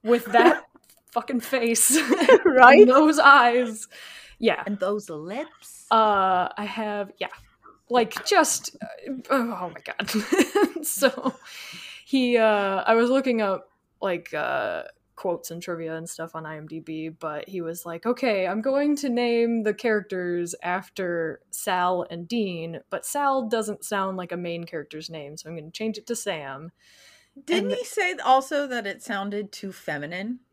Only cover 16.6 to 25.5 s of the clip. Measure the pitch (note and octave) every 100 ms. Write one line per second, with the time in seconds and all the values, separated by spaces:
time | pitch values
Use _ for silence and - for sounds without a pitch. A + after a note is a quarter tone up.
16.6 | D#3 D#3+ D#3 D#3+ D#3+ D#3+ D#3+ D3+ - F#3+
17.6 | E3 F3 E3+ E3+ A3+ B3 C4 G3+ F#3 G3+
18.6 | A#3 C4+ D4 D4 C#4+ A#3+ A#3+ A#3 A#3 A#3
19.6 | G#3+ G#3 A#3+ G#3+ G3+ F#3 F3+ F3 F3 F3+
20.6 | F3 F#3 G3 - F3+ E3+ D#3+ - _ -
21.6 | - F3+ F3+ F3+ - E3+ E3+ A#3 G3+ E3+
22.6 | E3 D#3+ _ - - C#4+ C#4 C4+ A3+ A3+
23.6 | G#3+ G#3 - G3+ F#3+ F#3+ F3+ F3 F3 E3+
24.6 | E3 D#3+ D3 D#3 D#3 E3 C#3+ D#3 D#3+